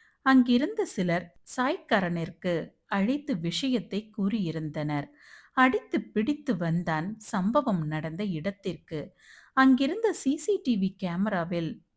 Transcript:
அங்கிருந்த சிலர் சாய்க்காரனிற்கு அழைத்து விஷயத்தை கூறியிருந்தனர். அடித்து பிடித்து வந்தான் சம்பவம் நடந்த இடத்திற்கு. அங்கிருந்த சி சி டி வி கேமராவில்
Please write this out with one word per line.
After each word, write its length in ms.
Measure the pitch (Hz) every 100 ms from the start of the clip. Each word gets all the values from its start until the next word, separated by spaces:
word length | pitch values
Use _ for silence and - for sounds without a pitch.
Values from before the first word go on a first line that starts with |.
| _ _
அங்கிருந்த 640 | 262 262 247 240 339 440 381
சிலர் 540 | - 180 170 170 - - -
சாய்க்காரனிற்கு 1120 | 254 381 - 208 175 170 165 - 180 165 165 _ -
அழைத்து 520 | 202 208 285 285 185
விஷயத்தை 760 | 170 170 269 240 - 196 214 -
கூறியிருந்தனர். 880 | 196 226 170 156 156 151 151 147 - - - - -
அடித்து 480 | - 262 415 - 277
பிடித்து 560 | - 214 220 294 - 175
வந்தான் 640 | 165 170 170 156 185 214
சம்பவம் 680 | - 202 190 294 269 180 151
நடந்த 380 | 156 156 165 208
இடத்திற்கு. 880 | 156 190 196 185 160 - 156 - _ - - -
அங்கிருந்த 600 | 269 262 254 277 415 453
சி 240 | - 269 311
சி 220 | - 403
டி 140 | 269 208
வி 260 | 190 -
கேமராவில் 800 | 180 175 208 185 170 175 160 - _